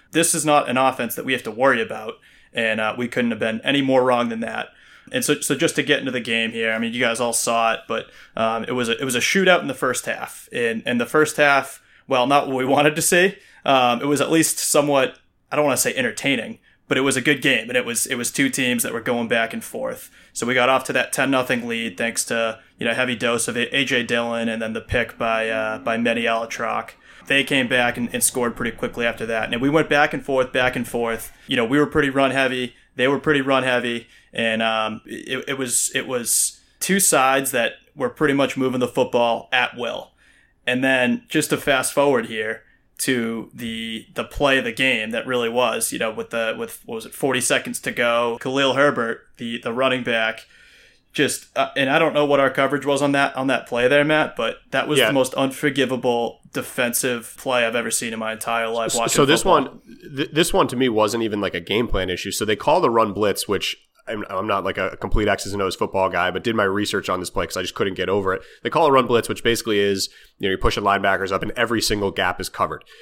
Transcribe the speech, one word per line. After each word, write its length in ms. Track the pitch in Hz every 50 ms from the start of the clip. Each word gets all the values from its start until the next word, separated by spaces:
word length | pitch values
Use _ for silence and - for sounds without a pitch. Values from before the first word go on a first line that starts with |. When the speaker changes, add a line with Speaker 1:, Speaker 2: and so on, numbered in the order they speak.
| _ _
Speaker 1:
This 240 | - 160 165 - -
is 100 | 160 139
not 240 | 156 147 147 - -
an 80 | 123
offense 380 | 131 131 131 127 - 120 113 -
that 100 | 123 -
we 100 | 127 127
have 100 | 120 -
to 80 | 113
worry 280 | 104 113 131 139 127 113
about." 340 | 110 - - - 110 113 - - _ _ _ _ _ _
And, 280 | - 120 113 110 110 110
uh, 160 | 107 107 - 123
we 80 | 123
couldn't 240 | 120 - 127 120 117
have 100 | 113 104
been 200 | 120 110 110 113
any 180 | - 135 139 143
more 220 | 135 131 131 127
wrong 260 | 127 127 123 120 120 117
than 120 | 113 113
that. 300 | 117 113 110 113 - - - - - - - - _ -
And 100 | - 131
so, 180 | 120 - 147 143
so 140 | - - 143
just 220 | 127 170 - -
to 60 | 156
get 160 | 127 139 147 131
into 120 | 135 131
the 80 | 123 123
game 340 | 110 117 113 113 113 113
here, 200 | 113 113 113 113
I 60 | 110 113
mean, 160 | 117 117 117
you 60 | 123
guys 200 | 127 117 117 113
all 140 | 123 117 117
saw 400 | - - 120 117 117 113 113 110
it, 60 | - -
but, 200 | - 113 110 - - - - - - _
um, 280 | - 113 113 113 113 104
it 80 | -
was 160 | 123 123 120 117
a, 100 | 117 -
it 60 | 139
was 100 | 131 120
a 60 | 120
shootout 400 | - - - 196 190 185 180 -
in 60 | -
the 80 | 139 127
first 320 | - 147 123 123 - -
half. 420 | 120 110 - 120 - - - - -
And, 320 | - 123 120 113 113 110 -
and 120 | - 120 120
the 60 | 120
first 320 | - - 151 156 151 -
half, 460 | - 147 143 139 135 131 - - - _ _ _ _ _ -
well, 180 | 131 123 123
not 200 | 135 143 143 -
what 100 | 135 135
we 80 | 127 131
<laughs> 120 | 131 135
wanted 200 | 143 143 151 151
to 60 | 165
see. 340 | 151 - 185 175 185 196 190 - - - - - -
Um, 340 | - 135 131 123 120 120 120
it 60 | 139
was 160 | 143 147 131
at 80 | 139 139
least 280 | 160 160 156 - - -
somewhat, 600 | - - - 151 143 147 143 135 131 127 - - _ _ _ _ _ _
I 40 | -
don't 80 | 143 151
wanna 100 | 143 127
say 180 | - - 127 -
entertaining, 640 | 131 123 113 107 - - 139 135 117 104 113 113 - _ _ _ _ _ -
but 80 | 135
it 60 | 135
was 160 | 135 139 131 131
a 20 |
good 220 | 120 151 143 123
game, 260 | 135 139 127 110 107 120
and 80 | 123
it 80 | 123 127
was, 220 | 120 117 - -
it 80 | - 135
was 180 | 120 120 -
two 160 | - - 139 135
teams 340 | 127 139 131 123 123 117
that 120 | - 117 117
were 60 | 117
going 260 | 113 131 120 120 117 107
back 240 | 120 113 113 113
and 100 | - 113
forth. 480 | - - - 117 113 117 - - - - - - - _
So 140 | - - -
we 80 | 120 127
got 160 | 127 123 127
off 140 | 131 127 -
to 80 | - 131
that 180 | 127 120 -
ten 180 | - 143 131 135
nothing 380 | 135 127 127 - 127 120 117 117
lead 300 | 117 113 113 110 - -
thanks 260 | 117 117 113 - -
to, 360 | - 117 117 113 113 110 - - _ _ -
you 80 | 113
know, 80 | 117 113
heavy 200 | 131 127 123 120
dose 320 | 101 117 117 120 113 -
of 120 | 123 113 120
A-, 180 | 120 - -
A 80 | 139 135
J 200 | 127 135 120 117
Dillon 440 | 113 120 117 117 117 117 117 113 113
and 140 | 113 113
then 100 | 113 110
the 80 | 110 113
pick 380 | - - 123 123 117 - - -
by, 320 | 120 113 113 113 110 113
uh, 280 | 113 110 110 110 110 107
by 180 | - 117 113 117
Mehdi 240 | 117 117 117 117
Alatroc. 720 | 117 117 113 113 117 113 - - 117 113 110 113 113 - - _ _ - - - -
They 180 | - 139 139 135
came 240 | - 147 135 123 110
back 300 | 127 123 120 120 120 127
and, 100 | 120 117
and 120 | - 120 -
scored 320 | - - 123 120 117 113
pretty 180 | - 120 113 110
quickly 300 | - 127 120 - 120 120
after 220 | 117 113 - 117
that. 260 | 113 113 110 110 110
And 80 | 113 117
we 80 | 135 143
went 220 | 151 160 147 -
back 240 | 147 143 151 151 -
and 100 | 135 -
forth, 260 | - 135 131 127 127
back 260 | - 131 127 127 -
and 120 | 131 117 -
forth. 420 | - 120 117 113 113 110 - - - - -
You 100 | - 135
know, 80 | 123 117
we 120 | 110 135 147
were 80 | 147
pretty 220 | 143 - 156 143 139
run 200 | 127 139 135 131
heavy. 440 | 127 135 131 123 127 127 127 120 - _ _ _ _
They 120 | 123 123 135
were 100 | 143 131
pretty 220 | - 156 147 139
run 240 | 131 135 135 131 123
heavy. 440 | 131 123 123 117 120 117 117 - - _ _ _ _ -
And, 260 | 117 117 113 110 110
um, 380 | 113 113 110 110 110 107 107 110 -
it, 380 | - 110 - - - 131 131 - -
it 100 | 139 135
was, 340 | 131 120 113 - - - -
it 140 | 135 - -
was 520 | 127 120 117 - - - - - - - _ _ _ _
two 180 | - - 190 196
sides 540 | 190 - 165 139 131 131 135 139 139 131
that 220 | 127 120 117 - - - _ _ _
were 160 | 147 127 120
pretty 240 | - - 160 143 139
much 220 | 139 135 127 -
moving 240 | 135 131 131 127 127
the 80 | 123 120
football 600 | - 135 127 127 - 120 120 117 113 110 - -
at 240 | 127 127 123 - -
will. 340 | 120 117 113 107 98 - - _ _ _ _ _ _ _ _ _ _ _
And 160 | 120 127 127
then 400 | 135 135 131 127 123 120 120 120 - -
just 220 | - 156 147 -
to 60 | 151
fast 360 | - - - 139 127 123 -
forward 340 | - 147 139 143 135 117 113
here 380 | 110 113 110 107 110 110 - - _ _ _ _ _ _ -
to 520 | - 139 131 120 117 113 113 113 101 - -
the, 520 | 120 120 113 113 113 113 113 110 - - - -
the 100 | - 113
play 340 | - - - 147 139 135 131
of 60 | 117
the 80 | 117
game 400 | 110 113 131 131 120 110 107 110
that 140 | 117 113 110
really 220 | 127 127 123 117 113
was, 440 | 117 127 123 113 113 117 113 -
you 80 | 135 -
know, 100 | 117 113
with 200 | 107 117 113 -
the, 260 | 120 117 113 110 110 120
with, 240 | 117 113 - - -
what 120 | - 117
was 100 | 110 110
it, 80 | - -
forty 260 | - 147 135 127 127
seconds 400 | 123 - 143 123 - 123 120 -
to 120 | - 131
go. 460 | 110 120 120 120 117 120 120 117 117 117
Khalil 320 | - 131 131 139 139 131 127
Herbert, 460 | 135 143 147 123 123 117 113 120 - - _ _
the, 240 | - 120 117 117 117
the 100 | - 120
running 300 | 117 127 131 131 127 131
back, 440 | 120 123 117 113 113 113 110 - - - - - - - - - - _ _ _ _ _
just, 440 | - - 139 123 - - - - -
uh, 140 | 135 135 - -
and 120 | 139 135 135
I 120 | 143 165
don't 120 | 165 147
know 120 | - 147 147
what 160 | 139 143 139
our 100 | 135 131
coverage 340 | 131 143 135 131 143 135 135
was 180 | 143 143 135
on 100 | 147 143
that, 240 | 139 139 139 - -
on 100 | 131 135
that 220 | 135 123 120 - -
play 180 | 123 120 123
there, 180 | 127 143 147 143
Matt, 300 | 151 156 156 147 123 -
but 220 | - 113 120 - - _ _
that 160 | - 135 117 131
was 100 | 151 139
Speaker 2:
Yeah. 80 | -
Speaker 1:
the 60 | -
most 200 | - 135 127 127 -
unforgivable 1080 | 131 135 135 131 - 151 147 135 143 135 120 131 120 120 127 120 117 117 110 - _ - -
defensive 840 | - 139 - - - - 123 120 117 - - 127 120 117 110 - - -
play 260 | - 135 127 123 117
I've 120 | 113 117
ever 160 | 120 113 113
seen 200 | 110 - 123 117
in 60 | 113 110
my 140 | 110 110
entire 340 | 110 107 - 120 113 117 113
life 260 | 113 113 117 113 113
Speaker 2:
S-, 40 | -
Speaker 1:
watching 180 | 117 117 113 -
Speaker 2:
so 100 | - 143
this 200 | 135 165 165 -
Speaker 1:
football. 300 | 190 170 147 131 - -
Speaker 2:
one, 420 | - _ - 80 - - - 147
th-, 140 | 131 147 -
this 200 | - 151 175 -
one 140 | - 190 151
to 100 | - 131
me 120 | 123 131 127
wasn't 340 | 107 107 107 104 113 117
even, 180 | 113 107 107 104
like, 140 | 98 92 -
a 60 | 87
game 260 | 85 - 98 113 120
plan 240 | - - 98 92 92
issue. 220 | 90 - - 98
So 120 | - - 107
they 120 | 104 110
call 240 | - - 147 156 180
the 100 | 170 127
run 220 | 117 113 110 104
blitz, 340 | 92 101 107 101 92 - -
which 300 | - 98 90 - - - - _ _ _ _ _ -
I'm, 160 | 113 107 - -
I'm 200 | 98 92 104 107
not, 160 | 101 98 87
like, 120 | 95 90
a 200 | 104 98 92 -
complete 320 | - - 98 - 113 104 104
X's 240 | 98 - - 104
and 100 | 101 101
O's 140 | 98 92 -
football 340 | - 107 98 - 95 95 92
guy, 220 | 90 87 90 92
but 100 | 87 90
did 140 | 85 117 110
my 80 | 110 101
research 440 | 95 95 104 104 - - 98 85 -
on 120 | 92 92
this 100 | - -
play 160 | - 98 87
'cause 100 | - -
I 60 | 92
just 140 | 92 87 -
couldn't 180 | - 107 98 92
get 140 | 92 90 90
over 260 | 98 104 95 95 92
it. 80 | - - - - - -
They 60 | 120
call 160 | - 156 165
a 60 | 147
run 140 | 135 131 123
blitz, 220 | 113 120 113 - -
which 160 | 104 - -
basically 340 | 117 117 - - 117 104 101
is, 300 | 101 101 98 95 - - - - - _ _ -
you 100 | 98 95
know, 20 |
you're 80 | 95 -
pushing 240 | - 113 - 117
linebackers 480 | 101 98 98 98 98 98 95 90 95 92
up 120 | 98 92
and 100 | 98 104
every 280 | - 123 117 110 120 107
single 300 | - - 110 104 101 98
gap 300 | 85 98 92 90 90 -
is 80 | 92 -
covered. 360 | - - 95 78 76 76 - - - -